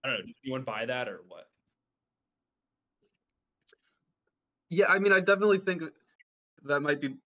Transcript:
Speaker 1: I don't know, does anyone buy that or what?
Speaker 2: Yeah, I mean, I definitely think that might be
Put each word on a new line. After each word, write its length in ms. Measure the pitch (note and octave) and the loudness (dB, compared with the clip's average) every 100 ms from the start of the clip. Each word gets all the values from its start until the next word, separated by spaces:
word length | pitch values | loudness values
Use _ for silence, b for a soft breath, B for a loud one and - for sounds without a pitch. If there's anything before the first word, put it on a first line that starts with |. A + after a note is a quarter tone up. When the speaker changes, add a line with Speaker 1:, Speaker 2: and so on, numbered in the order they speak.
Speaker 1:
I 60 | C#3 | -6
don't 100 | A2+ | -8
know, 40 | G2+ | -8
does 120 | - C3+ | -14 -10
anyone 180 | C3 | -8
buy 220 | B2+ G#2+ A#2 | -8 -8 -6
that 220 | B2+ A#2 | -6 -6
or 140 | F#2 F2+ | -10 -18
what? 220 | E2 - _ _ _ _ _ _ _ _ _ _ _ _ _ _ _ _ _ _ _ _ _ - - _ _ _ _ _ _ _ _ _ | -20 -20 _ _ _ _ _ _ _ _ _ _ _ _ _ _ _ _ _ _ _ _ _ -20 -20 _ _ _ _ _ _ _ _ _
Speaker 2:
Yeah, 160 | E3+ G3+ | 2 4
I 120 | F#3+ | 4
mean, 120 | G3+ | 4
I 80 | F#3+ | 4
definitely 400 | F3+ G3 G#3 G3 | 4 4 4 2
think 240 | F#3+ F3+ D#3+ _ _ _ _ _ _ _ | 0 -4 -6 _ _ _ _ _ _ _
that 180 | C3+ C#3+ | -2 -2
might 200 | D3 D3 | 0 -2
be 160 | C#3+ C3+ | -4 -8